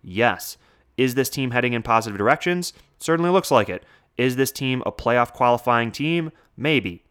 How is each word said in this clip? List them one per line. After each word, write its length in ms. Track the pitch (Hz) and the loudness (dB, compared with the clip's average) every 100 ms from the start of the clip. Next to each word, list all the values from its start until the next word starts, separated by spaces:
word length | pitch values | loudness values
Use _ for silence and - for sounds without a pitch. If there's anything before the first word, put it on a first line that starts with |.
Yes. 580 | - 92 117 90 - - _ _ _ - | -8 0 0 0 -10 -16 _ _ _ -2
Is 200 | 131 123 | 0 2
this 120 | 131 | -2
team 220 | - 131 | -2 -2
heading 220 | 123 123 | 0 0
in 100 | 120 | -2
positive 360 | 110 113 110 101 | 2 0 0 -2
directions? 540 | 104 156 - 180 175 - _ _ | 2 2 0 -4 -4 -12 _ _
Certainly 320 | - 165 170 | -2 0 2
looks 200 | 185 180 | 2 4
like 180 | 131 98 | 2 2
it. 160 | 92 _ _ _ - | -4 _ _ _ -2
Is 200 | 127 127 | -2 2
this 160 | 131 | -2
team 280 | - 135 127 - | -2 -4 -2 -4
a 60 | |
playoff 400 | - 117 120 120 | -4 0 2 2
qualifying 580 | - 123 120 - 120 117 | 2 2 2 2 0 0
team? 400 | - 147 170 160 - _ - | -4 -2 -2 -4 -10 _ -6
Maybe. 460 | 135 147 92 85 _ | 0 0 -2 -10 _